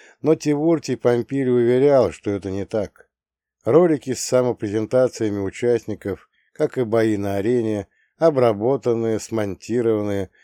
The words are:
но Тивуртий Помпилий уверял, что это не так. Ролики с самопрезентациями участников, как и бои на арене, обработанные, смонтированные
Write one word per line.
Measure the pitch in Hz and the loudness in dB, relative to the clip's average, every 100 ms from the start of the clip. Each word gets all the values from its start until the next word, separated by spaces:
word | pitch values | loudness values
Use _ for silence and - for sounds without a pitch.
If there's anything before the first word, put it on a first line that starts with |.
| - _ | -20 _
но | 143 | 0
Тивуртий | 160 151 147 160 160 - 123 | 0 0 0 2 0 -2 -2
Помпилий | 143 120 117 139 131 | 2 0 0 -2 0
уверял, | 123 120 127 143 139 101 | 2 4 4 4 4 2
что | - - | -2 -6
это | 101 95 | -6 -6
не | 95 95 | -8 -4
так. | 110 95 _ _ _ _ _ _ _ - | -4 -6 _ _ _ _ _ _ _ 2
Ролики | 143 175 151 131 117 | 4 4 2 -4 -6
с | |
самопрезентациями | - 127 123 113 107 110 107 127 127 - 110 101 | 0 0 0 -2 -4 -4 -2 0 0 0 -4 -4
участников, | 95 - 120 117 - 101 101 90 _ _ _ | -6 -4 0 0 -2 -10 -8 -10 _ _ _
как | - 151 135 | -6 -4 -2
и | 117 | 0
бои | 113 113 101 | 2 2 0
на | 101 98 | -2 -4
арене, | 101 123 110 104 98 _ _ - | 0 0 0 -4 -6 _ _ 0
обработанные, | 165 139 120 101 113 135 123 117 113 107 | 0 4 2 2 -2 -2 0 -2 -2 -4
смонтированные | - 113 101 90 - 120 113 107 104 101 92 _ | -4 -4 -4 -6 -6 -2 0 0 -2 -4 -6 _